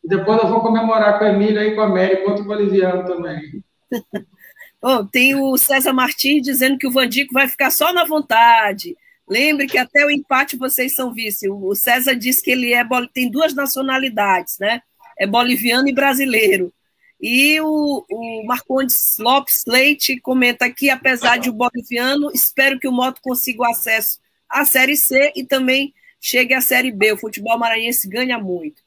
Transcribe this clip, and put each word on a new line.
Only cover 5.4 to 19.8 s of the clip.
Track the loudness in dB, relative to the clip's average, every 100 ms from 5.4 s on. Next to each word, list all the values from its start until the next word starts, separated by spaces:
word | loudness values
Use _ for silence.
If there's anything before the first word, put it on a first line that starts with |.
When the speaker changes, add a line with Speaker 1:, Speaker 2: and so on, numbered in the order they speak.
| 0 2
Speaker 2:
César | 2 2 2
Martins | 0 0 0 0 0
dizendo | 0 0 0 0
que | 0
o |
Vandico | 0 0 0 0
vai | 0 0
ficar | 0 0
só | 2 0
na | 2
vontade. | 0 -2 0 4 6 6 4 -4 -10 -14 _ _ _
Lembre | 0 2 0 -2
que | -2
até | 0 2
o | 2
empate | 0 0 0 0 -4
vocês | -4 -2 -2
são | -2 -6
vice. | -6 -6 -4 -6
O, | -4 -4
o |
César | -2 0 2 2
diz | 0 0 0
que | 0
ele | -2 2
é | 0
bol-, | 0 -2 -4
tem | -4 -4
duas | 0 0
nacionalidades, | 0 -4 -4 -2 -2 -2 -2 0 0 -2 -6
né? | -4 -4 _ _ -20 -6
É | 0
boliviano | 0 2 0 0 2 2
e |
brasileiro. | 2 0 0 0 2 4 2 -2 _ _ _ _ _
E | -2 2 2 2
o, | 0 0 0 -2 -6
o | -10 -8 -10 -6
Marcondes | -6 -2 -2 0 0 0 -2
Lopes | 2 0 0 -10 0
Leite | 2